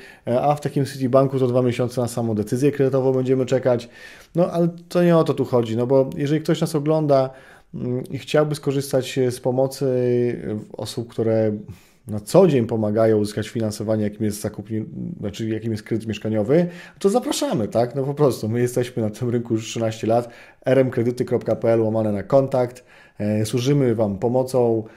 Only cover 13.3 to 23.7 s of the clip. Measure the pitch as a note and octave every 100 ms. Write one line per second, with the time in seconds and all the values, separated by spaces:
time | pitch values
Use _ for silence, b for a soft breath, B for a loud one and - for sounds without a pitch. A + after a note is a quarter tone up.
13.3 | A2 G#2 A#2 G#2+ G#2 A2 A2 G#2 G#2 G#2+
14.3 | G2+ G#2+ - A2 A2 G#2+ B2+ A#2 - G#2
15.3 | - A2+ A2 A2+ G#2+ - A2+ A2+ G#2 A2
16.3 | G#2+ G2+ D#3+ F3 B B - G3 A#3+ D4
17.3 | - C#4+ E3 G2+ A2+ B2 C#3 C3+ C#3+ C#3+
18.3 | - G#2+ A#2+ B2 B2 A#2+ A#2+ G#2+ G#2 B2
19.3 | A#2+ A#2 A2+ A2+ A#2+ A2+ A2+ A2 A#2+ A#2+
20.3 | B B B C3 C3 C3 A#2 A#2 A#2+ A#2+
21.3 | A#2 - A2 A2+ A2+ A2 A2 A2 G2+ F#2+
22.3 | C#3 C3+ C3 A#2+ - b b b - G#2
23.3 | G#2+ A2 B2 B2